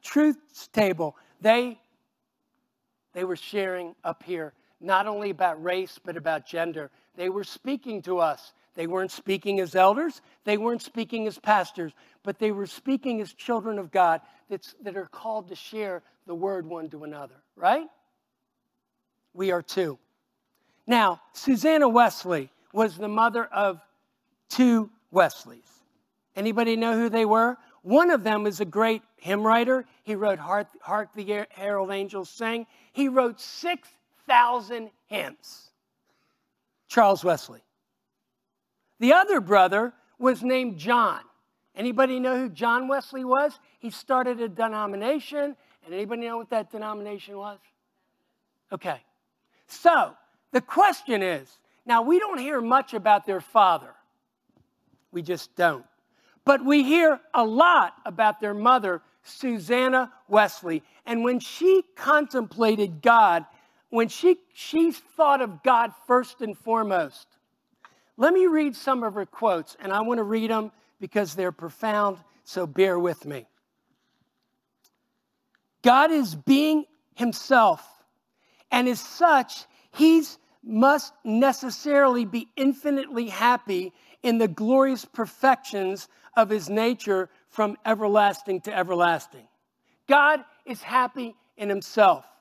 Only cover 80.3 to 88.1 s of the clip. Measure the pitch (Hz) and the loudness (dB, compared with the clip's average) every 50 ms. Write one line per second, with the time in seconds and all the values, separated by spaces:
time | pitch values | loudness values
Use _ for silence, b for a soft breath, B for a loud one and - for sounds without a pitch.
80.3 | - _ _ _ _ _ _ 226 220 214 247 277 294 294 - - _ _ _ 226 | -12 _ _ _ _ _ _ -6 0 4 4 4 4 2 0 -8 _ _ _ -2
81.3 | 214 226 262 277 254 - 269 254 214 - - 294 285 277 285 262 247 240 233 196 | 2 2 2 2 2 0 -6 -10 -10 -8 -4 2 4 4 4 4 4 0 -2 -4
82.3 | 175 233 226 _ _ - 269 269 262 - - 294 285 269 269 - 262 233 240 220 | -6 -10 -10 _ _ 0 0 0 0 0 -4 -4 -4 -4 -4 -6 -6 -6 -6 -6
83.3 | 185 185 220 240 247 233 - - 196 180 185 185 b b b b b b - 247 | -4 0 2 2 2 0 -2 -4 -4 -4 -4 -8 b b b b b b -2 0
84.3 | 233 226 226 202 160 - 214 220 262 269 269 269 262 233 - _ _ - 226 - | 0 2 0 0 -2 -2 0 2 4 4 4 4 0 -4 -8 _ _ -8 -8 -8
85.3 | - _ - 269 254 240 - - - 202 190 190 196 190 - b b b b b | -6 _ 2 2 2 2 -2 -10 -6 -4 -4 -4 -4 -6 -12 b b b b b
86.3 | b 233 220 196 214 214 165 147 202 214 220 233 247 - - 208 196 190 185 - | b 2 2 2 0 -4 -4 -2 -2 0 0 0 -2 -4 -2 -2 -2 -2 -2 -4
87.3 | _ _ _ _ _ - 214 208 208 - _ 220 220 208 214 208 | _ _ _ _ _ -2 -2 -2 -2 -6 _ -2 -2 0 0 2